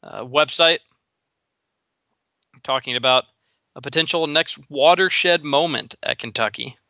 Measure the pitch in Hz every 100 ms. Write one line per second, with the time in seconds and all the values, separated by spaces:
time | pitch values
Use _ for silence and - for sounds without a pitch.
0 | - - 123 139 151 - 165 165 _ _
1 | _ _ _ _ _ _ _ _ _ _
2 | _ _ _ _ _ _ - 131 127 123
3 | 127 127 - _ _ _ _ - 131 135
4 | 160 175 160 151 165 - - 143 147 175
5 | 190 - 180 170 147 139 165 147 - -
6 | - - 117 110 110 107 65 -